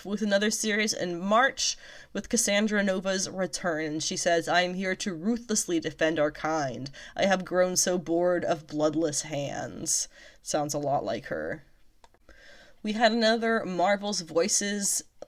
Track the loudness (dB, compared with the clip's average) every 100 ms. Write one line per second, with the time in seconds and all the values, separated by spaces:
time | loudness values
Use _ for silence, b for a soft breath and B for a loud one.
0 | -6 -2 2 2 2 0 0 0 0 -2
1 | -4 -4 2 4 4 2 -4 -4 B B
2 | B -10 -2 0 2 2 2 2 2 0
3 | 0 -2 -2 -4 -4 -4 -2 -2 -2 -4
4 | -4 -2 2 2 2 2 2 0 -2 -2
5 | -4 -4 -2 -2 0 -2 0 0 -2 0
6 | 0 2 0 0 -2 -2 -2 -4 -10 B
7 | B B 2 2 0 2 2 2 2 0
8 | 0 2 2 2 0 -2 -2 0 2 2
9 | 0 -2 -4 -4 -4 -6 -8 -6 -2 -2
10 | -2 B B B -2 -2 0 -2 0 0
11 | 0 -4 -4 -6 -6 -8 -12 -20 -20 _
12 | -20 _ -20 b b b b b -6 4
13 | 4 6 4 4 2 0 0 2 2 2
14 | 0 -6 -2 0 2 2 0 -2 -2 -2
15 | -6 -16